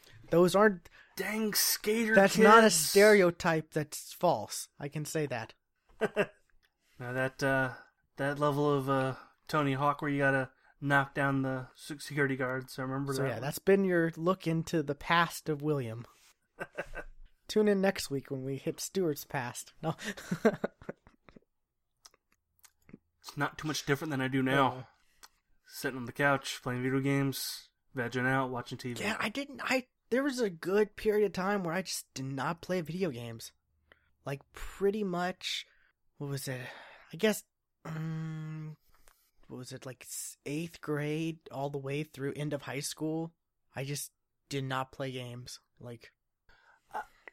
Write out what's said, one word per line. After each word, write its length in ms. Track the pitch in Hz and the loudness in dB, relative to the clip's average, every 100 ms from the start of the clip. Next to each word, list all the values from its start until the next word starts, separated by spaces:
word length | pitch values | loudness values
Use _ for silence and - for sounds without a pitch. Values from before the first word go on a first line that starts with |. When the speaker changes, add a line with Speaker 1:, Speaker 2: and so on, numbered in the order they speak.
| - - - | -20 -20 2
Speaker 1:
those 260 | 165 180 190 | 6 6 8
aren't 320 | 214 180 - - - - | 6 4 -8 -20 -18 -8
Speaker 2:
Dang 380 | 190 220 214 | -6 -2 0
skater 600 | 196 - - 214 220 220 | 2 0 0 0 2 6
Speaker 1:
That's 220 | 214 196 - | 6 6 8
not 220 | 202 226 | 10 12
a 40 | |
Speaker 2:
kids. 120 | 220 | 10
Speaker 1:
stereotype 960 | 175 156 196 214 208 180 170 180 160 - | 6 4 8 10 10 6 4 0 0 0
that's 400 | 156 147 - - | -4 -4 -8 -14
false. 540 | - 180 123 101 - - _ | 0 2 2 -2 -10 -12 _
I 80 | 143 | -10
can 160 | 156 | -8
say 220 | 147 160 143 | -6 -4 -4
that. 280 | 120 110 - _ _ _ - | -6 -8 -16 _ _ _ -6
Speaker 2:
<laughs> 0 | 214 - 196 _ _ _ _ _ _ - | -4 0 -2 _ _ _ _ _ _ -14
Now 140 | 123 | -6
that, 300 | 127 131 - | -2 -2 0
uh, 280 | 139 135 131 120 - _ _ - | 2 2 0 -4 -18 _ _ -4
that 220 | 139 143 | -4 0
level 320 | 147 143 147 | 0 2 2
of, 180 | 143 131 | 2 2
uh, 240 | 135 131 123 - _ - | 0 0 -4 -12 _ -4
Tony 280 | 156 143 | 0 0
Hawk 280 | 135 147 143 | 0 0 0
where 80 | 147 | -2
you 80 | 139 | 2
gotta 320 | 139 135 131 _ _ _ | 2 2 -2 _ _ _
knock 340 | 139 143 135 | 2 2 2
down 280 | - 139 135 | 0 0 2
the 260 | 135 131 127 - | 0 -4 -8 -16
se-, 220 | - 147 | -14 -12
security 380 | - 147 139 131 | -6 0 0 0
guards, 420 | 127 131 127 - | -2 -4 -8 -8
I 40 | |
remember 320 | 131 135 139 | -6 -4 -2
Speaker 1:
So 80 | 135 | -2
Speaker 2:
that 60 | 135 | -2
Speaker 1:
yeah, 60 | |
Speaker 2:
one. 80 | 110 | -2
Speaker 1:
that's 160 | 131 - | -6 -2
been 260 | - 196 | 4 4
your 280 | 190 175 165 160 | 6 2 2 0
look 300 | 170 190 165 | 0 0 0
into 360 | 165 165 170 | -2 0 -2
the 120 | 143 | -2
past 540 | 143 - 170 170 - - | -6 2 4 4 -2 -6
of 140 | 147 | -4
William. 420 | 147 147 117 117 117 _ _ _ _ - | -2 -2 -2 -8 -14 _ _ _ _ -16
Speaker 2:
<laughs> 920 | - - - 175 - - - _ - | -12 -10 -10 -12 -14 -16 -20 _ -2
Speaker 1:
Tune 200 | 214 214 | 2 4
in 120 | 196 | 4
next 300 | 190 190 - | 4 2 -4
week 200 | 139 - | -4 -4
when 140 | 135 | -6
we 120 | 131 139 | -4 -4
hit 240 | 165 147 | -4 -6
Stewart's 440 | - 196 175 143 | -4 0 0 0
past. 480 | - 143 120 - - - | -4 -6 -6 -8 -14 -6
No. 120 | 160 - 214 - - 175 | -6 -4 -8 -10 -6 2
<laughs> 80 | 220 - - - - - - _ - - _ _ _ _ _ _ - _ _ _ _ _ - _ - - _ _ | 2 2 -6 -10 -18 -18 -20 _ -20 -20 _ _ _ _ _ _ -20 _ _ _ _ _ -20 _ -20 -20 _ _
Speaker 2:
It's 140 | - 147 | -16 -6
not 220 | 147 - | -4 -4
too 100 | 151 | -6
much 180 | 143 - | -6 -2
different 240 | 139 160 | -2 0
than 100 | 135 | -4
I 80 | 131 | 0
do 140 | 135 | 0
now. 240 | 131 139 127 | 2 4 2
Speaker 1:
Uh. 160 | 127 - _ _ _ - _ _ _ _ | 0 -12 _ _ _ -20 _ _ _ _
Speaker 2:
Sitting 320 | - 139 127 | -8 -8 -6
on 80 | 120 | -10
the 60 | |
couch, 480 | - 143 135 - - | 0 2 2 -2 -8
playing 200 | 131 123 | -6 -4
video 180 | 127 135 | 0 0
games, 680 | 135 139 139 127 - - - _ _ 135 | 2 2 0 -2 -8 -10 -16 _ _ -6
vegging 300 | 117 127 127 | -4 0 0
out, 240 | 135 131 | 0 0
watching 260 | 123 - 123 | -4 -8 -10
T 140 | 127 | -8
V. 120 | 117 | -4
Speaker 1:
Yeah, 120 | 202 220 | -4 -2
I 80 | 220 | -4
didn't, 320 | 269 285 254 | -4 -8 -8
I, 240 | - 254 - _ _ | -2 -2 -2 _ _
there 140 | 240 | 0
was 160 | 285 247 | 0 0
a 100 | 220 | -2
good 460 | 165 170 202 208 - | -2 0 2 2 0
period 300 | 220 208 202 | 0 4 2
of 60 | |
time 300 | 180 185 208 | 0 0 0
where 120 | 175 | 0
I 80 | 175 | -4
just 240 | 180 - - | -4 -8 -8
did 100 | 131 | -8
not 360 | 135 135 135 170 | -6 -4 -4 -4
play 200 | - 185 | -4 -4
video 300 | 160 175 185 | -2 -4 -4
games. 420 | 120 120 113 - - _ _ _ _ _ _ - | -4 -10 -12 -16 -20 _ _ _ _ _ _ -10
Like, 140 | 139 - | -10 -12
pretty 520 | - - - 196 214 | -14 -14 -2 -2 0
much, 640 | 196 175 180 185 - - - _ _ _ _ _ | -2 -2 -4 -4 -8 -8 -10 _ _ _ _ _
what 100 | 143 | -8
was 200 | 139 139 | -6 -6
it? 120 | 127 127 - - - - | -8 -10 -14 -20 -20 -18
I 40 | 160 | 0
guess, 280 | 214 202 - _ _ _ | 0 0 -6 _ _ _
um, 920 | - 160 160 160 160 156 156 156 156 156 _ _ - _ _ _ - | -10 -6 -6 -6 -6 -8 -10 -10 -12 -14 _ _ -20 _ _ _ -16
what 120 | 127 | -14
was 140 | 127 | -14
it, 140 | 131 131 | -14 -14
like, 160 | 127 | -16
s-, 340 | - - - - | -12 -12 -12 -12
eighth 360 | - 147 170 - | -8 -6 -6 -10
grade 580 | - 147 147 156 165 160 - | -4 -4 -2 -2 -4 -6 -10
all 180 | 135 143 | -6 -6
the 80 | 143 | -6
way 240 | 135 143 | -6 -6
through 300 | 151 - 139 | -6 -6 -6
end 180 | - 147 | -4 -4
of 100 | 139 | -4
high 180 | - 127 | -6 -8
school? 520 | 147 - 156 160 165 - _ _ _ - | -8 -4 -4 -2 -6 -10 _ _ _ -10
I 80 | |
just 260 | 135 143 - _ _ _ _ | -6 -6 -8 _ _ _ _
did 160 | 139 | -6
not 280 | 135 131 131 | -4 -4 -4
play 200 | - 135 | -6 -8
games. 480 | 127 123 123 120 - _ _ | -8 -10 -12 -14 -18 _ _
Like 320 | 120 117 - _ _ _ _ _ _ _ _ | -16 -16 -20 _ _ _ _ _ _ _ _
Speaker 2:
I, 80 | - - _ - | -10 -10 _ -20